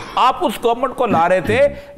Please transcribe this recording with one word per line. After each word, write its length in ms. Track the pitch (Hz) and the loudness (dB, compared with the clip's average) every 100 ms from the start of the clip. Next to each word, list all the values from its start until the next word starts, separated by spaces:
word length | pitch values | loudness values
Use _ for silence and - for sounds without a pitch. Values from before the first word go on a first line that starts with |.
| - - | -4 0
आप 220 | 240 - | 0 0
उस 180 | 349 - | -2 -2
government 300 | 233 240 262 | -2 0 -2
को 120 | - 240 | -2 0
ला 200 | 170 170 | 2 2
रहे 140 | 185 | 2
थे 280 | 175 226 285 - - | 2 2 2 0 -14